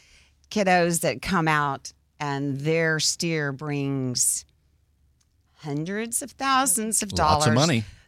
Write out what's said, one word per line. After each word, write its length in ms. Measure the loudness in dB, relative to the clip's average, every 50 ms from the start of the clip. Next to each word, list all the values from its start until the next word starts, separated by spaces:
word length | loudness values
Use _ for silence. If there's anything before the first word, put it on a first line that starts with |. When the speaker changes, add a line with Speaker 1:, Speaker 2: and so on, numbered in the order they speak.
| _ _ -20 -20 _ _ _ _ _ -4
Speaker 1:
kiddos 520 | -2 0 2 4 4 4 4 2 0 0
that 180 | 0 -2 -2 -2
come 260 | -2 0 0 2 2
out 460 | 2 2 2 2 0 -2 -6 -10 -14 -20 _ _ _ _ -8
and 400 | -6 -4 -4 -2 -2 -4 -4 -2
their 380 | -2 0 0 2 2 2 0 0
steer 540 | 0 -2 -2 -2 -2 -2 -2 -2 -2 -4
brings 920 | -6 -6 -6 -6 -4 -4 -2 -2 -2 -2 -2 -2 -2 -2 0 0 -2 -4 -6 _ _ _ _ _ _ _ _ _ _ _ _ _ _ _ _ _ _ _ _ _ _
hundreds 680 | _ -8 -6 -6 -4 -4 -4 -6 -6 -6 -4 -6 -6
of 100 | -6 -8
thousands 680 | -8 -4 -2 2 2 2 2 2 0 0 -2 -2 -2 -2
of 100 | -2 -2
Speaker 2:
Lots 340 | 0 2 4 4 4 4 4
of 80 | 4 4
Speaker 1:
dollars, 0 |
Speaker 2:
money. 280 | 4 4 4 2 0 -2 -4 -10 -20 _